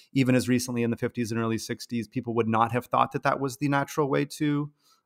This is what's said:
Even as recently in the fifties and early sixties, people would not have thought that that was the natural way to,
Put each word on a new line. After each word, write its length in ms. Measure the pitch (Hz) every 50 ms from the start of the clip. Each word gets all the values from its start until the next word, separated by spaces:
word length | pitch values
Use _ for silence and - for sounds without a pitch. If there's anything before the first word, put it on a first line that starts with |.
| - _
Even 240 | - 139 127 123 127
as 120 | 127 101 120
recently 360 | 127 120 - 127 123 120 117
in 60 | 117
the 60 | 117
fifties 360 | - 127 113 - 120 117 107
and 80 | 113 113
early 180 | 113 113 113 107
sixties, 480 | - - 120 - - - 120 117 107
people 260 | - - 131 120 120 113
would 120 | 120 110
not 240 | 110 113 110 117 113
have 160 | 120 123 -
thought 240 | - - 123 123 -
that 140 | - 135 -
that 160 | 139 131 135
was 160 | 135 135 120
the 120 | - 147 139
natural 400 | 143 139 139 - - 160 147 135
way 160 | 143 143 143
to, 440 | 143 - - 156 147 147 143 147 147 _ _ _ _ _ _ _